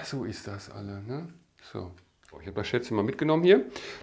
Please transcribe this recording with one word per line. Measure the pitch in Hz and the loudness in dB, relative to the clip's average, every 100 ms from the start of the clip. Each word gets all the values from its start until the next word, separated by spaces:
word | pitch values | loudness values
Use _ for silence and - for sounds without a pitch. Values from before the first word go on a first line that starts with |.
| - | -6
so | 139 113 | -6 -6
ist | 107 - | -8 -10
das | 101 - | -12 -12
alle, | 104 101 101 | -12 -10 -10
ne? | 107 139 170 170 _ _ - | -8 -10 -10 -16 _ _ -14
So. | 107 92 87 _ _ _ 78 | -12 -12 -14 _ _ _ -16
Ich | - | -10
hab | 98 | -6
das | 104 | -2
Schätzchen | 120 120 110 | -2 0 2
mal | |
mitgenommen | 104 - 151 156 | 2 2 4 6
hier. | 175 214 - - - - | 8 8 6 -8 -14 -2